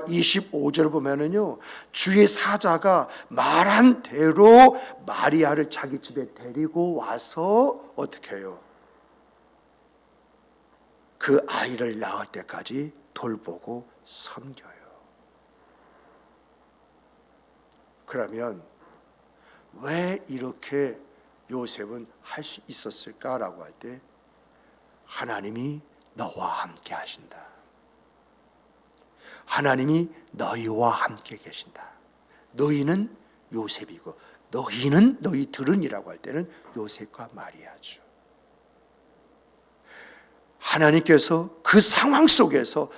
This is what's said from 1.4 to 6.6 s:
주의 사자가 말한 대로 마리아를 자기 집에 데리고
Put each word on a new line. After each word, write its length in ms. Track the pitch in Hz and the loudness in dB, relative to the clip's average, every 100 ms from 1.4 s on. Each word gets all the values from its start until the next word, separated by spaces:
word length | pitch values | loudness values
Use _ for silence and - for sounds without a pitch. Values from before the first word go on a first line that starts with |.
| 190 - - - - | -4 -8 -16 -18 -4
주의 340 | - 190 190 - | 2 4 6 6
사자가 840 | - - 208 190 165 196 175 127 - - | 6 2 -2 0 0 2 2 0 -12 -8
말한 720 | 123 - 160 196 214 247 240 | -2 0 2 4 6 6 6
대로 720 | - 139 160 160 208 240 262 - - - - | -4 0 2 8 10 12 10 8 -8 -14 -10
마리아를 640 | - 127 160 147 151 147 | -2 0 2 2 0 -2
자기 280 | - 135 135 | -6 -10 -10
집에 340 | - 131 120 | -10 -10 -12
데리고 600 | - 123 127 | -16 -14 -8